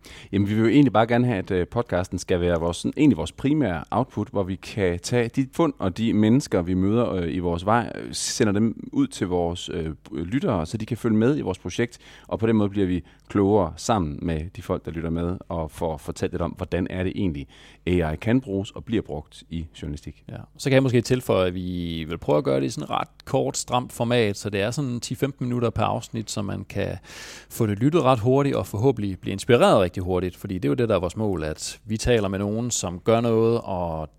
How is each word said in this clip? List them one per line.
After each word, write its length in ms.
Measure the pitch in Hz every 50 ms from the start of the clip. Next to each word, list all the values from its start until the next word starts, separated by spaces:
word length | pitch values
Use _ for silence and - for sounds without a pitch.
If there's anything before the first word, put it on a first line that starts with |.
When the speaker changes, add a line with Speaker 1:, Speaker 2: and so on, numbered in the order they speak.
| - - - - - -
Speaker 1:
Jamen, 160 | 98 98 101 98
vi 60 | 107
vil 80 | 110
jo 60 | 113 113
egentlig 240 | 107 147 143 120
bare 140 | 92 104 117
gerne 200 | 110 120 120 123
have, 120 | 123 113 92
at, 120 | 90 -
øh, 160 | 98 90 85 -
podcasten 500 | - 117 117 - 92 87 90 - 95 87
skal 220 | - - 95 87
være 200 | 87 87 85 80
vores, 160 | 82 87 85
sådan, 160 | - - - -
egentlig 200 | - 151 143 101
vores 160 | 78 78 -
primære 520 | - - - 139 151 156 135 95 85 76 - -
output, 380 | - 104 131 - - 107 104 -
hvor 140 | - 101
vi 120 | 92 90 95
kan 440 | - - - - 107 95 90 87 87
tage 300 | - - 123 123 117 113
de 200 | - 139 131 127
fund 200 | - - 170 151 - -
og 200 | - 92 87 -
de 140 | 113 117
mennesker, 500 | 92 107 107 110 120 139 - - - 92
vi 120 | 82 90 92
møder, 380 | 92 95 98 107 120 117 90
øh, 220 | 95 92 85 80 64
i 40 | 92
vores 280 | 87 87 85 85 92
vej, 260 | 101 113 120 101 - -
øh, 140 | 52 57 58
sender 400 | - - - - - - 120 104
dem 360 | 95 104 113 113 - - - -
ud 140 | - 139 139
til 200 | - - - 107
vores, 420 | 87 90 87 85 85 87 90 - -
øh, 240 | - 85 80 80 73 - _ -
lyttere, 540 | - 71 85 87 113 143 208 170 107 85 78
så 100 | - -
de 100 | 107 110
kan 100 | - 117
følge 200 | - - 117 107
med 220 | 107 113 131 151 139
i 20 |
vores 180 | - 95 92 -
projekt, 400 | - 90 - - 120 117 - - - - - - - -
og 100 | 90 85
på 80 | 110
den 100 | 113 113
måde 140 | 107 104 101
bliver 160 | 98 101 98
vi 160 | 90 90 85 - - _ _ _ -
klogere 440 | - 101 98 98 107 104 90 80 80
sammen 420 | - - - 117 101 82 76 71 -
med 180 | - 85 82 76 82 95 -
de 60 | -
folk, 220 | - - 90 85 -
der 60 | 90
lytter 200 | 80 82 82 82
med, 260 | 82 85 87 87 90 - - -
og 220 | 85 82 80 78
får 260 | - - 87 82 78
fortalt 360 | 71 - - 80 - - -
lidt 100 | 87 85
om, 80 | 85 76
hvordan 360 | - - 90 - 85 87 90 -
er 120 | - 92
det 100 | 92 92 -
egentlig, 300 | - 104 90 71 71 65 - - - - - - _ -
A 260 | 85 90 87 82 78
I 40 | 78
kan 240 | - - 110 120 131
bruges 240 | 127 101 98 98 101 -
og 140 | - - -
bliver 180 | - 113 98
brugt 400 | 82 - 73 76 - _ - - - -
i 160 | 80 85 78 76 - -
journalistik. 420 | 82 76 73 71 - 78 - _ - -
Speaker 2:
Ja. 80 | - - - - _ -
Så 120 | - 139
kan 40 | 131
jeg 80 | 131
måske 180 | 135 131 117 120
tilføje, 460 | 110 - 131 127 - - 113 95 92
at 80 | 90 90
vi 500 | 92 90 90 90 87 87 85 82 82 78 78
vil 100 | 82 -
prøve 200 | - - 147 151
at 60 | 131
gøre 160 | 139 135 135
det 60 | 135
i 40 | 131
sådan 140 | - - 139
et 60 | -
ret 180 | - - - - _ _ -
kort, 320 | - - 135 131 131 -
stramt 360 | - - - 123 123 127 -
format, 440 | - - 120 113 123 123 110 101 98
så 140 | - - 104
det 100 | 104 98
er 100 | 98 117
sådan 300 | 120 151 143 123 120 117
ti 140 | - - 123
femten 320 | - 139 139 - - 135
minutter 240 | 123 120 123 120 113
per 120 | - 110 107
afsnit, 460 | 98 101 117 - - - 113 104 -
så 120 | - 107
man 220 | 101 98 98 98 95
kan 320 | - - 98 98 92 92 95 - - - - - - - - - -
få 160 | - - 117
det 120 | 104 101 98
lyttet 240 | 123 151 170 170
ret 160 | 127 127 135 113
hurtigt 380 | 104 127 131 139 143 139 123
og 100 | 110 98
forhåbentlig 520 | - - 101 117 139 123 113 101 98 92 -
blive 140 | - 104
inspireret 480 | 98 98 - - 120 127 185 202 156 110
rigtig 220 | 92 87 - 101
hurtigt, 340 | 90 90 92 90 92 90 -
fordi 180 | - - 101 95
det 100 | 90 127
er 40 | 143
jo 60 | 143
det, 140 | 127 120 110
der 60 | 104
er 60 | 87
vores 160 | 90 87 -
mål, 280 | 104 110 104 92 82 78
at 360 | 78 78 - - - - - -
vi 120 | 107 110
taler 320 | 110 - 131 123 110 101 95
med 100 | 98 95
nogen, 320 | 101 104 107 113 123 120
som 300 | - - - 90 87 87
gør 200 | - 117 113 117
noget, 400 | 120 117 113 113 113 113 117 117 -
og 440 | - 95 90 87 85 80 80 78 - _